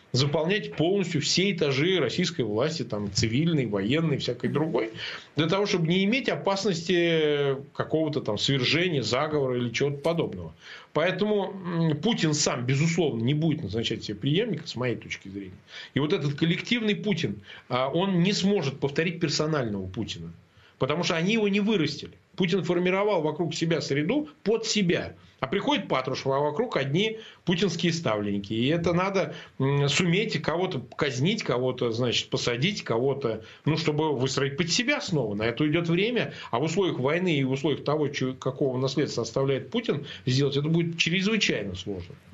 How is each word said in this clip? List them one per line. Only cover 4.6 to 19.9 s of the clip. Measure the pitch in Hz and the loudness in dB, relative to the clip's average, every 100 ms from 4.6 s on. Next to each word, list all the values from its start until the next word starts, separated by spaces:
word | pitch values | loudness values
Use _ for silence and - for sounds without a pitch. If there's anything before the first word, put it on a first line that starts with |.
| 160 - - - - - - - | 0 -2 -2 -6 -10 -12 -8 -2
для | 160 | 2
того, | 196 202 | 2 2
чтобы | 180 160 | 2 2
не | 185 | 4
иметь | 196 262 254 | 4 2 0
опасности | 170 - 196 214 170 165 175 170 160 151 147 139 131 - | 0 0 0 0 0 2 2 4 4 4 2 2 0 -4
какого-то | - - 156 156 131 | -6 0 0 0 -2
там | - 104 | -2 -2
свержения, | - 139 120 151 180 147 | 2 2 2 2 2 0
заговора | 107 120 151 147 131 123 | 0 0 0 0 0 0
или | 123 | -2
чего-то | 117 139 143 | 0 -2 0
подобного. | 165 170 123 90 82 - - - - | 0 0 -2 -4 -12 -14 -20 -20 -6
Поэтому, | 147 175 170 208 208 185 | 0 0 2 0 0 0
м, | 190 175 170 165 147 | -6 -4 0 2 2
Путин | 208 226 156 | 0 2 2
сам, | 147 - 143 | 2 2 0
безусловно, | 120 135 165 170 151 113 | 0 2 2 2 0 2
не | 117 | 0
будет | 147 160 143 | 2 2 0
назначать | - 107 110 107 | -2 -2 -2 -4
себе | - 101 | -6 -4
преемника, | 135 160 240 139 - | 0 0 0 -4 -6
с | 113 | -4
моей | 123 107 | -4 -4
точки | - - 98 | -6 -12 -10
зрения. | 98 95 92 - - - | -12 -12 -16 -18 -18 -4
И | 127 | 0
вот | 147 | 0
этот | 196 143 | 0 -2
коллективный | 143 165 165 - 240 214 | 0 0 0 0 0 0
Путин, | 180 202 170 117 98 - - - | 0 0 0 -2 -4 -12 -18 -4
а, | 123 135 | -2 0
он | 170 196 180 | 0 2 4
не | 180 | 2
сможет | 196 185 202 139 - | 2 2 2 0 -2
повторить | 135 - 170 170 | -2 0 -2 0
персонального | 156 - 156 151 117 101 | -2 0 0 0 0 -4
Путина, | 92 | -6